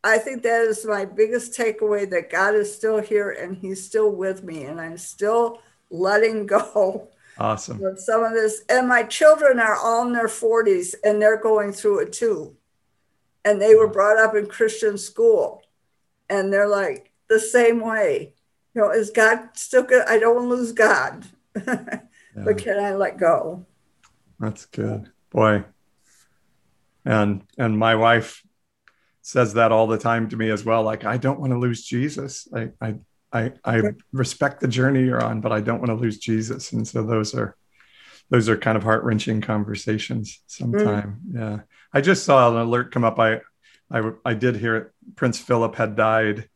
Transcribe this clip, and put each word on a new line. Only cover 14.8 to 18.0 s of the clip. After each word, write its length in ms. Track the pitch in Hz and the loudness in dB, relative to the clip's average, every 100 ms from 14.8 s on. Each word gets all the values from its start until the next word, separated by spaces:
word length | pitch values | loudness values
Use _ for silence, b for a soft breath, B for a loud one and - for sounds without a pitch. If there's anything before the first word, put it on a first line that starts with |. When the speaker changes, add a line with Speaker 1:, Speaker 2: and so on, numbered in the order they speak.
| 220 202 | -4 -4
Speaker 1:
school, 680 | - - 233 208 113 - _ _ _ _ _ _ _ | -12 2 4 4 0 -6 _ _ _ _ _ _ _
and 200 | 196 196 | -2 0
they're 180 | 196 202 | 2 2
like, 440 | 202 190 - - _ _ | 0 -2 -6 -12 _ _
the 120 | 220 | 0
same 400 | 220 247 233 233 | 2 4 4 2
way, 520 | 226 220 | -2 0